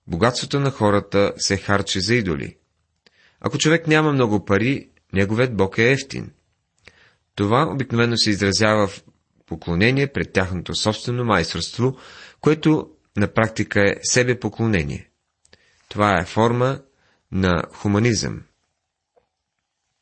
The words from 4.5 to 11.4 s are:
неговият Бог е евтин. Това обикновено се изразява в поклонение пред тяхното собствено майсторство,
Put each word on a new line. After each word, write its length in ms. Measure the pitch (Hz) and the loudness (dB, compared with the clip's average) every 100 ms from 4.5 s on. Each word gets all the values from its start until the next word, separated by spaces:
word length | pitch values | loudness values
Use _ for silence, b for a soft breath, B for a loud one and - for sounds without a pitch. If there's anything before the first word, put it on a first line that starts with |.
| 101 120 139 - _ _ | 0 0 -4 -8 _ _
неговият 420 | 95 101 110 127 101 | -2 0 0 0 0
Бог 220 | 95 - | 0 2
е 140 | 117 | 2
евтин. 400 | 135 - 62 101 - _ _ _ _ b b b b b - | 2 -2 -12 -12 -16 _ _ _ _ b b b b b -4
Това 340 | 101 120 160 | 0 2 0
обикновено 440 | 127 123 117 117 117 | -2 -2 0 0 0
се 120 | 110 | 0
изразява 580 | 95 98 95 110 107 98 | 2 0 2 2 2 0
в 160 | - - _ _ _ - | -4 -20 _ _ _ -14
поклонение 640 | 80 - 85 113 135 139 | -10 -4 0 2 2 -2
пред 220 | 92 - | -4 -4
тяхното 420 | 95 92 90 80 85 | -2 -2 -4 -6 -4
собствено 480 | 107 110 - 123 | -2 -4 -4 -4
майсторство, 720 | 120 95 | 0 0